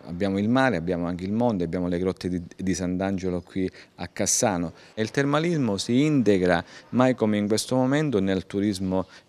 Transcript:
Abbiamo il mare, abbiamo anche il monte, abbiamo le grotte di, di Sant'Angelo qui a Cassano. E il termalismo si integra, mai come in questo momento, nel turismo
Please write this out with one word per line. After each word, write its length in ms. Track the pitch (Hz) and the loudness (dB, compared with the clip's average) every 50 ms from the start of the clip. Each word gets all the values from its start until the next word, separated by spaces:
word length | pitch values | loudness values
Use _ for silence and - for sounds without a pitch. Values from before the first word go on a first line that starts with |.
| - | -14
Abbiamo 340 | - 90 87 101 98 95 98 | -12 -6 -4 -2 0 0 0
il 100 | 104 110 | 0 2
mare, 280 | 123 135 135 131 107 | 2 4 4 4 2
abbiamo 320 | 82 82 90 90 85 87 85 | 0 0 -2 -2 -2 -2 -4
anche 160 | 90 87 92 | -4 -4 -4
il 80 | 95 104 | -4 -2
monte, 320 | 113 120 123 110 92 87 | 0 2 2 2 0 -2
abbiamo 240 | 82 87 92 87 87 | -2 -2 -2 -2 -2
le 100 | 90 87 | -2 0
grotte 300 | 92 95 90 - - 92 | 0 -2 -2 -2 -4 -4
di, 120 | 90 87 87 82 - | -4 -4 -6 -8 -12
di 180 | - 95 95 90 | -8 -4 -4 -2
Sant'Angelo 680 | 82 92 90 92 90 98 95 98 90 90 92 90 90 | -2 -2 -4 -2 -2 -2 -2 -2 -2 -4 -4 -4 -4
qui 280 | 85 - - 95 92 90 - - - - _ | -6 -6 -6 -4 -4 -4 -4 -10 -20 -20 _
a 100 | - 90 | -12 -12
Cassano. 680 | - - - 104 95 - - 127 113 95 85 87 82 - - - - - | -12 -6 -4 -2 0 0 2 2 0 0 0 -2 -4 -8 -12 -20 -16 -6
E 80 | - 110 | -6 -6
il 80 | 110 | -2
termalismo 680 | - 143 139 143 143 151 165 175 175 151 131 110 101 | 0 0 0 2 2 0 0 0 0 0 0 0 0
si 280 | 95 - - 117 127 147 | -2 -2 0 2 2 2
integra, 600 | 156 151 139 110 101 101 92 90 90 87 85 85 - - - - - | 4 4 2 4 4 4 4 4 4 2 2 0 -4 -14 -20 -14 -4
mai 260 | - 117 127 127 127 | 0 2 2 2 2
come 220 | - 113 107 107 104 | 2 0 0 2 0
in 100 | 104 101 | 0 0
questo 260 | 110 107 - - 131 | 0 0 0 0 0
momento, 460 | 131 127 131 139 147 156 147 120 101 | 0 0 2 0 0 0 0 0 0
nel 260 | 95 98 95 92 90 | 2 2 0 -2 -2
turismo 600 | - - 101 98 107 98 92 95 92 92 95 92 - - - _ | -4 -4 -2 0 0 -2 -2 -2 -2 -2 -2 -2 -4 -10 -20 _